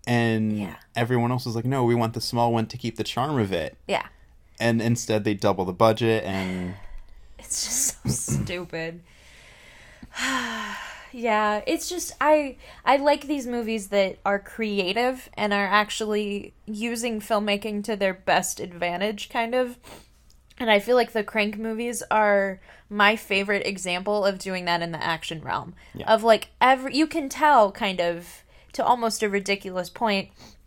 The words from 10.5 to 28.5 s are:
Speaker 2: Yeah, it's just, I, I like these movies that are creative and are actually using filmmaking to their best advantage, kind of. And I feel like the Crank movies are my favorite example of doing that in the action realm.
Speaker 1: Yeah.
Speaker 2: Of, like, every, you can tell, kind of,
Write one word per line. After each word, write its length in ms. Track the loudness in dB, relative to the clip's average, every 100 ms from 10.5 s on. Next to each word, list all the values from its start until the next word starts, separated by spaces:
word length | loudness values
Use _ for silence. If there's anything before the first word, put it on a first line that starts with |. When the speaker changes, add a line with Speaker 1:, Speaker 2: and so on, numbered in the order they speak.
| -6 -8 -10 -14 -16 -16
Speaker 2:
Yeah, 520 | -4 0 2 4 2 0
it's 220 | -2 -2
just, 240 | -8 -8 0
I, 360 | 4 4 4 -6 -18 -4
I 120 | 2 4
like 240 | 4 2 0
these 200 | -4 -4
movies 420 | -4 -4 -4 0
that 300 | 0 0 0 -2
are 120 | -2
creative 920 | -4 -6 -4 -2 -2 0 0 -2 -8 -4
and 160 | -2
are 120 | 0 4
actually 840 | 4 4 -2 -2 -2 -2 -4 -8 -16 -12
using 520 | -6 -4 -4 -4 -4
filmmaking 640 | -2 0 0 -2 -2 -6
to 120 | -4 -2
their 160 | -2
best 480 | 0 2 2 2 -6
advantage, 720 | -10 -4 -4 0 -2 -4 -6
kind 240 | -4 0
of. 240 | 0 -2 -4 -20 -20 -20 _ _ -20 _ -4
And 120 | 4
I 100 | 4
feel 160 | 4 2
like 160 | 2
the 120 | 0
Crank 320 | -2 -2 -2 -2
movies 460 | -6 -4 -6 -6 0
are 500 | 2 4 4 2 -4 -16 -20 -6
my 260 | 4 4 4
favorite 500 | 0 0 2 0 -2
example 600 | -4 -4 -4 -2 0 0
of 120 | 0
doing 280 | -4 -4 0
that 160 | 0
in 100 | -2
the 100 | -4
action 380 | -4 -4 -6 -8
realm. 340 | -4 -6 -6 -16 -16
Speaker 1:
Yeah. 180 | -6 2
Speaker 2:
Of, 100 | 4
like, 240 | 6 4 2 2
every, 340 | 4 4 2
you 120 | 0 0
can 240 | 0 -6
tell, 420 | 2 6 8 6
kind 300 | 2 -2 0
of, 420 | -2 -2 -8 -20 _